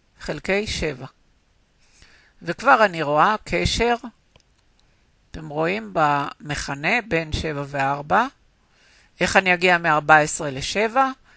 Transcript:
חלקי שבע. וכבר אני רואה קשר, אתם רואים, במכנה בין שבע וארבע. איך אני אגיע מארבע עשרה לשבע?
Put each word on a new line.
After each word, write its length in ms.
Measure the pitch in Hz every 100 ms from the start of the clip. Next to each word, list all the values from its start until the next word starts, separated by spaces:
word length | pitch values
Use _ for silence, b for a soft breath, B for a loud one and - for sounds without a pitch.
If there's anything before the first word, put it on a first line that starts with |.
| _ _
חלקי 480 | - 156 - 190 220
שבע. 380 | - 160 135 135 - _ _ _ _ _ _ b b b b b b
וכבר 440 | 170 - 226 233 214
אני 160 | 165
רואה 340 | 147 147 180 214
קשר, 520 | - 175 175 - 233 240 240 - _ _ _ _ _ _ _ _ _ _ _
אתם 180 | - 156
רואים, 440 | 147 160 202 220
במכנה 1080 | 175 151 143 143 - 151 143 - 139 156 240 220
בין 260 | 165 160
שבע 300 | 151 160 143 139
וארבע. 600 | 143 135 143 147 185 254 - _ _ _ b b b b _
איך 180 | 175 196
אני 160 | 185
אגיע 240 | 180 185 175
מארבע 400 | 170 151 151 156
עשרה 320 | 151 - 156
לשבע? 600 | 131 135 196 220 233 269 269 b